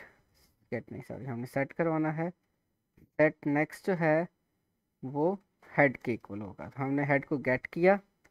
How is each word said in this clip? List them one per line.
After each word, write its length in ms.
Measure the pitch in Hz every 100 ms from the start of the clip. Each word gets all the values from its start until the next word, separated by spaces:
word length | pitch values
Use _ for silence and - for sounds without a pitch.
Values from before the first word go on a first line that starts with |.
| - _ _ _ _ _ _
get 200 | 117 -
नहीं 100 | 110
सॉरी, 220 | - 110
हमने 220 | 131 117 127
सेट 260 | 135 135
करवाना 380 | - 165 160 156
है। 180 | 156 175
सेट 1160 | - _ _ _ _ _ _ _ - 151 - 151
नेक्स्ट 400 | 143 156 - -
जो 80 |
है 340 | 175 160 156 175 _ _ _ _ _ _ _
वो 300 | 131 143 170 196 _ _ - -
हेड 200 | 143 120
के 160 | 127
इक्वल 280 | 110 - 101
होगा। 280 | 101 - 87
तो 140 | 135
हमने 220 | 135 143 143
हेड 180 | 139
को 140 | - 143
गेट 280 | 127 127 -
किया 320 | 170 185 196 - _ _